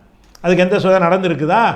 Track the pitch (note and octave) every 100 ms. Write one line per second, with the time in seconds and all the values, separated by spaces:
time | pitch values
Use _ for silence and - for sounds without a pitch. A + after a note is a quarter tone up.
0 | _ _ _ - E3+ F3+ F#3 G3+ F#3 F#3+
1 | E3+ F#3+ F#3 D3 D#3 G#3 A3